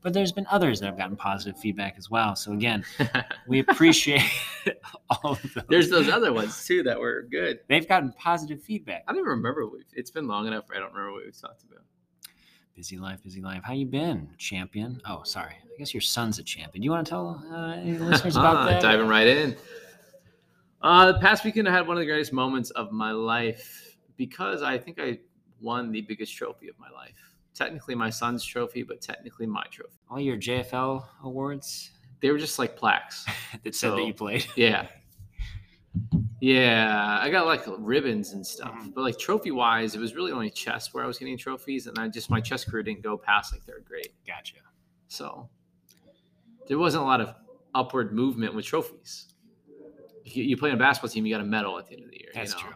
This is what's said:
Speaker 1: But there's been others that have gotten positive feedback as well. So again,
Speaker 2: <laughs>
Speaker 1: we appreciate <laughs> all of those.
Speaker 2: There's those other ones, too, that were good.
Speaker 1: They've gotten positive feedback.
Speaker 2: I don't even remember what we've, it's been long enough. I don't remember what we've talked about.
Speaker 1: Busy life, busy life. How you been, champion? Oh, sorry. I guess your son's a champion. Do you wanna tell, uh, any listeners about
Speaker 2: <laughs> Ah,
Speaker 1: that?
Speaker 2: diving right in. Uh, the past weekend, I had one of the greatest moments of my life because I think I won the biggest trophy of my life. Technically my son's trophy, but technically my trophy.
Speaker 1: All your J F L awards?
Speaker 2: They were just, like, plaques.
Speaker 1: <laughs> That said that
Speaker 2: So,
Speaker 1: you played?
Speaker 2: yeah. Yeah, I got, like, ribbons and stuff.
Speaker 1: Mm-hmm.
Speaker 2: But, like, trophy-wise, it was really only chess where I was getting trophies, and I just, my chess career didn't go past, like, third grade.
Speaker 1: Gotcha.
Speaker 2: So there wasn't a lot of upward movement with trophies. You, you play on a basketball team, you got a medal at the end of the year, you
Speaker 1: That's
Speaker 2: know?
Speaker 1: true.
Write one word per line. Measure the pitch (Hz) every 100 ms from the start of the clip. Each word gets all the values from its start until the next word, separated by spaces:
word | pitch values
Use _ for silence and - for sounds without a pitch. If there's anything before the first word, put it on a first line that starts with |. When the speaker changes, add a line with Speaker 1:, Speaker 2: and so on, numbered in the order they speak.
Speaker 1:
But | 180
there's | 180 190
been | 180 196
others | 202 - 107
that | 98
have | 95
gotten | 95 101
positive | 98 98 101 98
feedback | 107 98 98 98
as | 90
well. | 113 110 98
So | -
again, | 104 117 110 - - 139 127
Speaker 2:
<laughs> | - - -
Speaker 1:
we | 131
appreciate | 135 - 165 160 - 143 110 - - - -
<laughs> | 196 - - _
all | - 151
of | 135 135
those. | - -
Speaker 2:
There's | 165 165
those | 175 143
other | 202 220
ones, | 120 151 - -
too, | 180
that | 135 120
were | 120 117 120
good. | 139 175 117 _
Speaker 1:
They've | 147 160
gotten | 185 139
positive | - 170 170 156 147
feedback. | - 214 156 90 -
Speaker 2:
I |
don't | 349
even | 349
remember | 127 117 147 110
what |
we've, | - -
it's | 127 120
been | 160 143
long | 104 110
enough. | 110 -
I | 101
don't | 92
remember | 98 101
what | 101 101
we've | -
talked | - -
about. | _ - _ _ _ _ - _ _ _ _
Speaker 1:
Busy | - 87 92
life, | 95 95
busy | 95 95
life. | 95 92
How | 87
you | 131 135
been, | 131 165 113 73 -
champion? | - 95 90 107 113 127 -
Oh, | 87
sorry. | - 95 85 -
I | - -
guess | 143
your | 120
son's | - - 113 104
a |
champion. | - - - 92
Do | 120
you |
wanna | 165
tell, | 160 170 175 165 156
uh, | 165 165
any | 170 175 165
listeners | 165 175 180 139
about | 151 160
Speaker 2:
<laughs> |
Ah, | 123
Speaker 1:
that? | -
Speaker 2:
diving | 110 110 110
right | 110 113
in. | 139 147 - - - - - - - _ _ _ _ _ _
Uh, | 151 175 185
the | 185
past | 190 214
weekend, | 220 214 202
I |
had | 180 170
one | 175
of |
the | 151
greatest | 151 143
moments | 131 131 131 113
of | - 107
my | 110 110
life | 110 113 117 117 110 - - - _ _ _
because | 127 - 190 185
I | 139 127
think | - 165
I | 143 117 _ _ _ _
won | 113 120 120
the | 110
biggest | 104 110 107 -
trophy | - - -
of | -
my | 131
life. | - 127 - - _ _
Technically | - 147 156 -
my | 120 113
son's | 113 120 120
trophy, | - - 120 123
but | 113 -
technically | - - - - 113
my | 107 -
trophy. | - - _ _
Speaker 1:
All | 127
your | 139 120
J | 98 127
F | 123
L | 127 131 135 127 _
awards? | 135 127 139 143 - - - _ - -
Speaker 2:
They | 135
were | 147
just, | 151 -
like, | 123 -
plaques. | 113 95 - - - - -
Speaker 1:
<laughs> | 110
That | 110 -
said | -
that | 98
Speaker 2:
So, | 110
Speaker 1:
you |
played? | 104 104 110 - -
Speaker 2:
yeah. | 117 104 - - _ _ - _ - - - _ _ - 113 - - -
Yeah, | 131 131 127 113 110 107 104 104
I | 123
got, | 185 165
like, | 147 113 95
ribbons | 107 135 139 110 98
and | 101 92
stuff. | - 110
Speaker 1:
Mm-hmm. | 113 110
Speaker 2:
But, | -
like, | 131 113
trophy-wise, | - 208 208 131 120 113 110
it | 107
was | 113 131
really | 180
only | 139 107
chess | - - 117 -
where | 131
I | 123
was | 120
getting | 131 127
trophies, | 135 131 - 135 117
and | 110
I | 113
just, | 110 -
my | 117
chess | 117 127
career | - 113
didn't | 107 104
go | 104 104
past, | - 104 -
like, | -
third | - - -
grade. | 80 73 _ -
Speaker 1:
Gotcha. | 80 - - _ _ _ _ _
Speaker 2:
So | - 147 - 120 _ _ _ _ _ _ _ _ _ _ _ -
there | 139
wasn't | 170 151
a | 135
lot | 127
of | 107 - _ - _ 131
upward | 127 135 107
movement | 107 131 120 110 107
with | -
trophies. | 156 156 - - - - _ _ _ _ - - - - -
You, | - 127
you | 123 123
play | 147
on | 123
a |
basketball | 131 135 117
team, | 110 110
you | 110
got |
a | 104
medal | 107 101 90
at | 95
the | 120
end | -
of |
the | -
year, | -
you | -
Speaker 1:
That's | 104
Speaker 2:
know? | 95
Speaker 1:
true. | 92